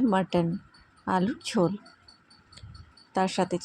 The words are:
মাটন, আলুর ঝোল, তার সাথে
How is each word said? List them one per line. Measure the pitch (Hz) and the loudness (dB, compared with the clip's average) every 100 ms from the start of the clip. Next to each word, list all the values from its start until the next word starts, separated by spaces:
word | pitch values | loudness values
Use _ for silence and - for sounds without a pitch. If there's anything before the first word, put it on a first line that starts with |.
| 247 | 4
মাটন, | 190 185 175 170 185 - - _ _ - | 2 2 0 0 -2 -8 -20 _ _ -2
আলুর | 185 190 302 - | 0 0 -2 -4
ঝোল, | 226 170 202 - - _ _ _ - _ - - - - _ _ | 0 0 0 -10 -20 _ _ _ -20 _ -20 -20 -20 -20 _ _
তার | - 190 - | -2 0 0
সাথে | 180 175 | -2 -2